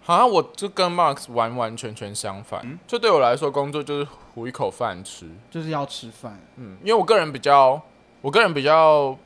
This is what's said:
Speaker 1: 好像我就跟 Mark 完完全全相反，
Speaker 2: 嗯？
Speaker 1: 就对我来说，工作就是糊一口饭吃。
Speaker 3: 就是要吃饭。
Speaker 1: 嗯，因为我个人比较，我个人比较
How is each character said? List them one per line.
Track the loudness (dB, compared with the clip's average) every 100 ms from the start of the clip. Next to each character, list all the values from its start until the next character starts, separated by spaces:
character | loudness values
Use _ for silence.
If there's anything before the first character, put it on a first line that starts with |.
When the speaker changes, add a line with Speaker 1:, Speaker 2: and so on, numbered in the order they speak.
Speaker 1:
好 | 2 2
像 | 4
我 | 2 -2
就 | -8 -10
跟 | -2 -2
Mark | 2 0 0 -6
完 | -2 -2 -2
完 | -6 -6
全 | -12
全 | -12 -12
相 | -8 -10 -10
反， | -10 -12
Speaker 2:
嗯？ | -12 -16 -8
Speaker 1:
就 | -2
对 | 2
我 | 4
来 | 4 2
说， | -2
工 | -2 -4
作 | -6
就 | -6 -6
是 | -8 -12 -20
糊 | -14 -12
一 |
口 | -6 -6
饭 | -4 -6 -6
吃。 | -14 -18 -20 -20 _
Speaker 3:
就 | -12
是 | -8
要 | -6
吃 | -8 -12 -16
饭。 | -18 -18 -18 -20 -20
Speaker 1:
嗯， | -20 -12
因 | 0
为 |
我 | 0
个 | 2 2
人 | 0
比 | -4
较， | 4 6 6 2 -6 _ _ _
我 | -2
个 | 2
人 | 2
比 | 2
较 | 2 6 6 6 2 -4